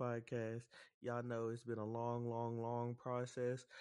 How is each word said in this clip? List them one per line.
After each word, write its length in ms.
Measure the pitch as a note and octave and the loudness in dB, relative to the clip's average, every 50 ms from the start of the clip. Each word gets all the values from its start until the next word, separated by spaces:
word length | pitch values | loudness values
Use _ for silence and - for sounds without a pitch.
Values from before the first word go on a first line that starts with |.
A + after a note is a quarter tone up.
Podcast, 640 | B2+ B2 A#2+ A#2 A2+ - B2+ A#2+ A2+ A2 A2+ A#2 A#2+ - - - - - _ _ - | 0 2 2 0 0 -2 -2 0 0 0 -2 -4 -6 -8 -14 -20 -20 -20 _ _ -4
y'all 220 | A#2+ A#2+ A#2+ A#2+ | -2 0 0 0
know 240 | A#2+ A#2+ A2+ A2+ A2+ | 0 0 0 0 0
it's 160 | A2+ A#2 - | 0 -2 -2
been 140 | A#2 A#2 A2 | -2 -2 0
a 60 | G#2+ | 0
long, 460 | G#2+ A2+ A#2 A#2 A#2+ A#2+ A#2+ A#2+ A#2+ | 0 0 0 2 2 2 2 2 0
long, 300 | A#2 A#2 A#2 A#2 A#2 A#2 | 2 2 2 0 0 0
long 340 | A2+ A#2 A#2+ A#2+ A#2+ A#2+ A#2+ | 0 2 2 2 2 0 -2
process. 720 | A#2+ - B2+ B2 B2 B2 B2 - B2+ B2 B2 B2+ B2+ - - - - | -2 -2 0 0 0 0 -2 -2 0 2 2 2 0 -4 -10 -16 -16